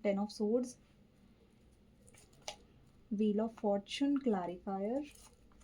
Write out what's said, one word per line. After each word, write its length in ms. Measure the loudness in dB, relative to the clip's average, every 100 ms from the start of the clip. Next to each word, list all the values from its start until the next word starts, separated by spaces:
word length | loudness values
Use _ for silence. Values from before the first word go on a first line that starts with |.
| 0
Ten 140 | 2 0
of 60 | -2
Swords, 340 | 2 2 0 -8 -20 -20 -20 -20 -20 -20 -20 -20 -20 -20 -20 -20 -20 -20 -20 -18 -14 -14 -16 -20 -20 -20 -6 0
Wheel 200 | 2 2
of 80 | -2 -2
Fortune, 540 | 0 0 -2 -2 0 2 2
Clarifier, 760 | 0 -2 -6 -6 -2 -2 -2 -6 -14 -20 -20 -20 -20